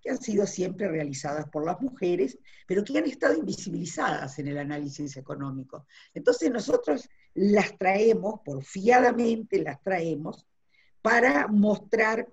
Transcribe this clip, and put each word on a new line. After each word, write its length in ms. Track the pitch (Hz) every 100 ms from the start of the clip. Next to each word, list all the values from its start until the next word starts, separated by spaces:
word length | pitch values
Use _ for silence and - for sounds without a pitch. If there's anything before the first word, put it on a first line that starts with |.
que 80 | -
han 100 | 254
sido 240 | - 208 196
siempre 420 | 185 180 185 202
realizadas 600 | 160 147 139 147 147 147
por 160 | 151 156
las 160 | 170
mujeres, 560 | 262 - 175 175 269 - - - -
pero 160 | 185
que 140 | 214 285
han 80 | 320
estado 300 | - 302 330
invisibilizadas 1000 | 196 - 196 165 170 - 277 151 143 139
en 80 | 143
el 80 | 143
análisis 600 | 143 147 143 135 143 135
económico. 680 | 131 147 139 135 131 - - - -
Entonces 380 | - - 480 320
nosotros 580 | 233 - 480 - 269 - _ _
las 440 | - 202 208 185 -
traemos, 640 | 185 196 226 202 190 220
porfiadamente 1160 | - 139 139 196 208 247 247 233 233 226 208 190
las 200 | 156 135
traemos, 640 | - 185 165 147 165 - _ _ _ _ _ _
para 460 | 220 233 247 285 240
mostrar 800 | 208 208 196 - 220 220 226 -